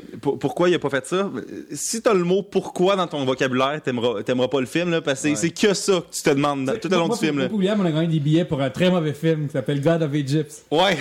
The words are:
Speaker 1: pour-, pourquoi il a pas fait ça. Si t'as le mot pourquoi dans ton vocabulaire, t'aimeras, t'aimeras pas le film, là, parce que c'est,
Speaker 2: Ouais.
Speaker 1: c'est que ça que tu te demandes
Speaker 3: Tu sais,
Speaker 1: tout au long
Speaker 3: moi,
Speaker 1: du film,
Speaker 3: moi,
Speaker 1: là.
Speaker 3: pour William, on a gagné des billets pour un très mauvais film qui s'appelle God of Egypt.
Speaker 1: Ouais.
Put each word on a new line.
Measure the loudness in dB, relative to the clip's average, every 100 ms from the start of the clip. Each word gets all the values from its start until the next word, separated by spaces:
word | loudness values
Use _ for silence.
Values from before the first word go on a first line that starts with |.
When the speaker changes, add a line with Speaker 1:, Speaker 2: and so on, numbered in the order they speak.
| -8 -6
Speaker 1:
pour-, | -4 -2
pourquoi | -4 0 2
il |
a | 2
pas | 0
fait | -4 -2
ça. | -4 -4 -6 -10 -14 -12
Si | -10 -6 -2
t'as | 2
le | 2
mot | 4 0
pourquoi | 0 -4 -4 0 2 4
dans | 0
ton | -2
vocabulaire, | -2 0 0 2 0 0
t'aimeras, | -2 0 0 0
t'aimeras | -2 0 2
pas | 0
le | 0
film, | -2 0
là, | 0
parce | 0 -2
que |
c'est, | 0
Speaker 2:
Ouais. | 0
Speaker 1:
c'est | -2 2 2
que |
ça | 2 2 0 0
que | -2
tu |
te | 0
demandes | 2 2 0 -2
Speaker 3:
Tu |
sais, | -4
Speaker 1:
tout | 0
au | 0
long | 0
Speaker 3:
moi, | 0
Speaker 1:
du |
film, | 0
Speaker 3:
moi, | 0
Speaker 1:
là. | -2
Speaker 3:
pour | 0
William, | 0 2
on |
a | 0
gagné | 0 0
des | 0
billets | 2 2 2
pour | -2
un | -2
très | 0 2
mauvais | 2 -2
film | -2 0 0 -2
qui |
s'appelle | -4 -2 0
God | 2 2
of | 0
Egypt. | -2 0 -2 -2 -10 _
Speaker 1:
Ouais. | 2 2 0